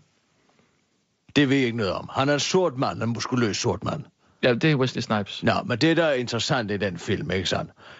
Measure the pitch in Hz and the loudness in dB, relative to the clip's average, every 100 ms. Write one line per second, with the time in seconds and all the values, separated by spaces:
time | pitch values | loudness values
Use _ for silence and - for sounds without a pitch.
0 | _ _ _ _ _ _ _ _ _ _ | _ _ _ _ _ _ _ _ _ _
1 | _ _ _ - 139 139 123 113 95 85 | _ _ _ 2 4 4 2 0 -2 -2
2 | - 120 139 143 - 185 175 131 120 98 | -4 -2 0 0 2 2 2 0 -4 -2
3 | 113 110 - 123 110 92 117 - - 151 | -4 -4 -2 0 0 0 -2 -2 -4 -6
4 | - _ _ - 135 117 160 139 131 135 | -8 _ _ 0 2 4 4 4 2 -2
5 | - 107 101 - 127 98 98 117 160 165 | -2 -2 -2 -4 0 0 -2 0 2 4
6 | 160 131 120 117 - 139 104 104 101 85 | 2 2 -2 -2 -2 -2 -2 -2 -2 -4
7 | - 90 82 92 87 - 82 - - | -4 -2 -2 -2 -2 -4 -6 -12 -20